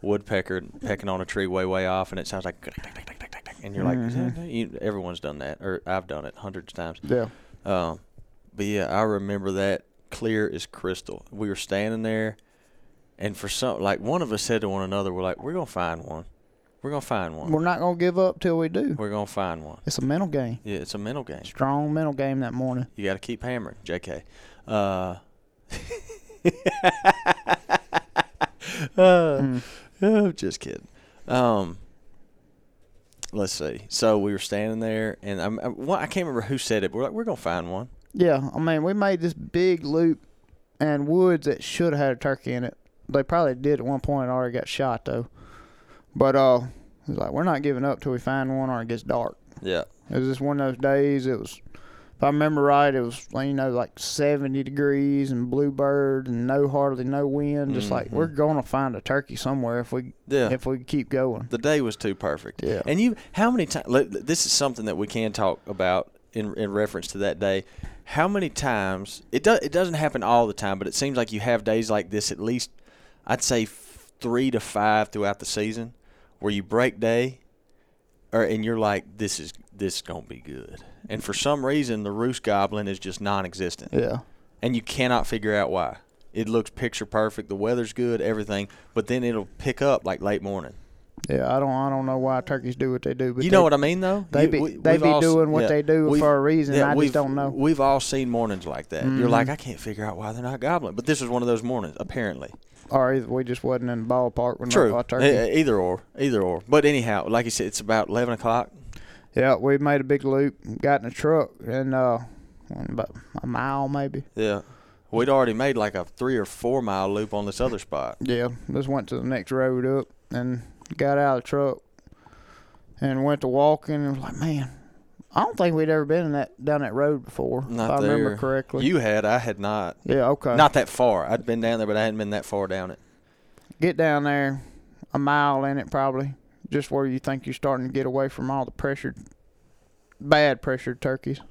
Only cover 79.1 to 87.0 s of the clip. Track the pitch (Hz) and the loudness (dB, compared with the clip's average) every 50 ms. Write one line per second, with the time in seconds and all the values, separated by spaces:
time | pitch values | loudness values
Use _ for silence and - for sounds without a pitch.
79.1 | 85 104 107 98 - - 78 73 - - - _ - 101 101 95 - - - - | -10 -6 -6 -4 -4 -6 -8 -12 -14 -18 -20 _ -12 -4 -4 -4 -4 -4 -8 -8
80.1 | 87 85 62 - - 60 - - 69 65 53 - - - - - - - - - | -12 -12 -12 -14 -18 -18 -16 -16 -16 -14 -14 -16 -18 -20 -20 -20 -20 -20 -14 -10
81.1 | - - - - 101 - - 139 147 147 131 131 143 151 143 123 117 107 104 101 | -10 -8 -6 -6 -4 -2 0 0 0 2 0 0 0 0 0 0 -2 -2 -2 -4
82.1 | 101 107 117 127 127 - - 110 104 101 98 98 104 104 104 98 98 92 - 95 | -2 -2 -2 -2 -2 -2 -2 0 2 2 2 0 0 -4 -4 -4 -6 -6 -8 -10
83.1 | 92 - 104 101 101 98 95 90 85 90 95 87 - - - - - 135 120 117 | -10 -6 -2 -2 -2 -2 -2 -4 -4 -4 -4 -4 -4 -6 -12 -2 0 0 0 0
84.1 | - - - - - - - _ _ - - 123 127 117 110 - - - 131 123 | -2 -4 -8 -10 -20 -20 -20 _ _ -6 -4 -2 -2 -2 -4 -4 -2 0 2 2
85.1 | 123 117 117 - - 113 101 107 104 104 101 69 - 95 85 62 57 - _ _ | 2 2 2 0 -2 -2 0 0 2 2 2 0 0 -2 -2 -2 -6 -10 _ _
86.1 | _ _ - - - - 113 104 113 117 107 - - - 131 117 - - | _ _ -20 -12 -6 -4 -4 0 2 0 0 0 -6 -6 -6 -4 -4 -6